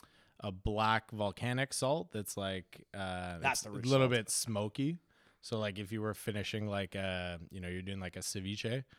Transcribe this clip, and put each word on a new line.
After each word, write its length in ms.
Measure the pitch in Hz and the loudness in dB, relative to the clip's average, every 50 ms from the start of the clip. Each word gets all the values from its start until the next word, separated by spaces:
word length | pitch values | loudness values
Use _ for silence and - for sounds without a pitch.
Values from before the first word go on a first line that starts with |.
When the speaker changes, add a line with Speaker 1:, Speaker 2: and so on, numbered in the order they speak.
| - - _ - - _ _ - | -20 -20 _ -20 -20 _ _ -8
Speaker 1:
a 100 | - 104 | -6 -6
black 580 | 92 92 - 113 104 107 107 110 113 110 - - | -4 -2 -2 0 2 4 6 6 6 4 2 0
volcanic 600 | 117 104 104 101 - - 113 123 123 127 135 - | -2 0 0 0 0 0 0 0 2 2 0 0
salt 380 | - - 135 131 147 170 175 170 | 0 2 2 4 2 2 0 -4
that's, 240 | - 107 101 - - | -6 -6 -4 -4 -2
like, 480 | 104 98 95 95 92 87 _ - - - _ | -2 0 0 -2 -2 -6 _ -16 -20 -18 _
uh, 460 | - 98 95 92 90 90 90 90 90 85 | -6 -4 -4 -2 -2 -2 -4 -4 -4 0
Speaker 2:
That's 220 | 80 135 123 - | 0 2 2 0
Speaker 1:
it's 20 | |
Speaker 2:
the 60 | - 110 | -2 -4
Speaker 1:
a 20 | |
Speaker 2:
rich 140 | 101 113 117 | -6 -2 2
Speaker 1:
little 220 | 127 135 135 131 123 | 6 6 8 8 6
Speaker 2:
salt. 20 | 123 117 | 6 4
Speaker 1:
bit 100 | 104 - | 2 2
smoky. 720 | - - - 120 110 101 107 107 - - 135 151 170 175 _ _ _ _ _ - _ _ - | 0 -2 0 0 0 0 0 0 0 0 0 0 -2 -4 _ _ _ _ _ -20 _ _ -8
So, 140 | - 117 110 | -4 -2 0
like, 200 | 107 104 95 101 | 0 -2 -2 -4
if 100 | 104 92 | -6 -4
you 80 | 113 107 | -4 -2
were 120 | 107 107 101 | -2 -2 -2
finishing, 520 | - - 117 101 104 92 - - 110 107 104 | -4 -4 -4 -2 -2 -2 -2 -2 -2 0 0
like, 260 | 101 101 98 90 - | 0 0 -2 -2 -2
uh, 420 | 98 95 95 92 90 90 87 87 85 82 - | -2 -2 0 0 -2 -2 -2 -4 -6 -8 -10
you 100 | - 95 | -10 -8
know, 80 | 90 87 | -6 -4
you're 140 | 90 92 | -4 -4
doing, 160 | 92 98 98 98 | -4 -4 -4 -4
like, 140 | 92 90 - | -6 -6 -6
a 40 | 92 | -6
ceviche, 640 | 87 - - 101 92 98 104 104 - 110 120 135 131 _ - | -4 -4 -4 -2 -2 -2 -2 -2 -2 -2 -2 -2 -4 _ -14